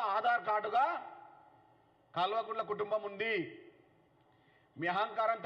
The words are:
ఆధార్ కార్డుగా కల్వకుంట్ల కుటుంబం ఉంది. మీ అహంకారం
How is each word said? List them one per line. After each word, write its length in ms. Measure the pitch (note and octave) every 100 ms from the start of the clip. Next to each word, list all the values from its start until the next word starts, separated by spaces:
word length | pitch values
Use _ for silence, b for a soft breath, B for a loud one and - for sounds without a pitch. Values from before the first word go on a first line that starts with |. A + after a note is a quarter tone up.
| G#3+ G#3
ఆధార్ 280 | A#3+ A#3 A3
కార్డుగా 360 | G#3+ G#3+ A3+ D#4 D#4+ - - - - - - - _ _ _ _ E3+
కల్వకుంట్ల 460 | F#3 A3 G#3+ A3
కుటుంబం 400 | G#3 G#3 G#3 G#3+
ఉంది. 320 | G#3 G3 A3+ G#3 D#3 - - - _ _ _ _ _ _ b b b -
మీ 80 | E3+
అహంకారం 520 | F#3 A3 G#3 A3 A3+